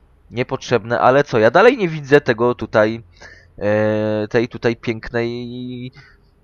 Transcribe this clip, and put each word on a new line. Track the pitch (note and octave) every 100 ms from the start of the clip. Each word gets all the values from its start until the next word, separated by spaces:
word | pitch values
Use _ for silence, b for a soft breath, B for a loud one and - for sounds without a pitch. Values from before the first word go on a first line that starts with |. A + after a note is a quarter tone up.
| _ _ _
niepotrzebne, | A2 - C3+ - A#2+ A2 A#2
ale | A2 C3+
co, | - A#2+
ja | A2
dalej | D#3+ A#3+ C4
nie | F3
widzę | D#3 C3+ C#3+
tego | C#3 A2 A#2+ A#2+
tutaj, | A2 A2+ A2 A#2 - B B B B -
e, | G#2 G#2+ G#2+ G#2+ G#2+ G#2+ G#2
tej | A#2+ B2
tutaj | A#2 A#2+ A#2
pięknej | - A2+ - A#2+ A#2 A#2+ A#2+ B2 B2 B2 B2+ b b b _ _